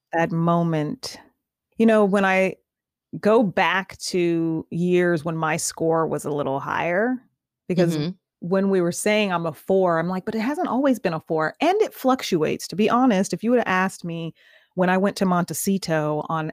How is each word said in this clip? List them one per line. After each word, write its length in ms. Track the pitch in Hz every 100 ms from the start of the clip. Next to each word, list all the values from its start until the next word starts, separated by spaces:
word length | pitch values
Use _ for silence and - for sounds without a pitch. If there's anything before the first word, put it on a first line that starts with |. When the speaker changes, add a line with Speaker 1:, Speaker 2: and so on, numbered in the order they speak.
| _
Speaker 1:
that 200 | 165 165
moment. 840 | 165 170 170 170 156 151 - - - - _ _ _ _ -
You 80 | 226
know, 180 | 214
when 200 | 202 202
I 320 | 190 190 190 - _ _ _ _ _ 156
go 220 | 202 220
back 520 | 202 190 165 185 185 -
to 680 | - 185 170 170 165 160 -
years 540 | 170 180 180 175 170
when 120 | 165 160
my 200 | 156 156
score 500 | - - 160 165 156
was 180 | 147
a 60 | 147
little 280 | 143 139 135
higher, 580 | 135 151 165 180 240 254 - _ _ _ -
because 280 | 175 170 156
Speaker 2:
Mm-hmm. 140 | 156 190 _ _
Speaker 1:
when 300 | 170 190 196
we 100 | 190
were 120 | 175
saying 400 | - 208 214 208
I'm 140 | 175 165
a 60 |
four, 460 | 143 - 190 180 165
I'm 100 | 170
like, 160 | 185
"But 100 | 220
it 60 | 220
hasn't 280 | 226 302 349
always 300 | 240 285 254
been 160 | 180
a 60 | 160
four." 340 | - 160 156 -
And 200 | 311 403
it 120 | 415
fluctuates. 720 | - 254 262 - 175 147 156 -
To 80 | 165
be 120 | 214
honest, 420 | 233 262 190 196
if 80 | 175
you 60 | 226
would 80 | 247
have 80 | -
asked 360 | 185 190 -
me 300 | 170 165 165 - _ _ _
when 140 | - 180
I 80 | 185
went 180 | 196 -
to 100 | 190
Montecito 960 | 180 180 156 - 196 - 156 151 151 -
on 220 | 160 156